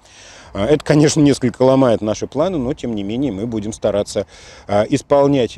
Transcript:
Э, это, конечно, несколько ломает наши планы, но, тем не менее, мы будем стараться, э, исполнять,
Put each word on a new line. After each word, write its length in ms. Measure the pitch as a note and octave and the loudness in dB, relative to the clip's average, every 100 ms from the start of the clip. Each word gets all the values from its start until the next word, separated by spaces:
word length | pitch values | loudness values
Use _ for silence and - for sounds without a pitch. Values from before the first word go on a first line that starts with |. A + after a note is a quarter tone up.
| _ - - - - | _ -20 -20 -20 -12
Э, 120 | F#2+ A2 | -4 0
это, 180 | D3+ - | 0 2
конечно, 360 | D3+ D3 D#3 | 4 4 4
несколько 420 | C#3+ B2+ B2 - | 2 2 -2 2
ломает 380 | C3 C3+ C3 G#2 | 2 4 4 2
наши 260 | G#2+ G#2 G#2+ | -2 -4 -6
планы, 300 | C3 F3+ E3+ | -4 -4 -4
но, 140 | B2 - | -6 -6
тем 180 | B2 | -8
не 100 | G#2+ | -6
менее, 280 | G2 A#2+ C#3+ | -6 -4 -4
мы 160 | F#2 A#2+ | -4 -6
будем 260 | A2 G#2 | -6 -8
стараться, 540 | - A2 G2+ G2+ G#2+ F#2+ - - - - | -4 -2 -2 -2 -6 -6 -10 -20 -20 -4
э, 180 | G2+ A2 | -2 0
исполнять, 680 | C3 - C#3+ C#3+ C#3 A2+ | -2 0 2 2 2 -2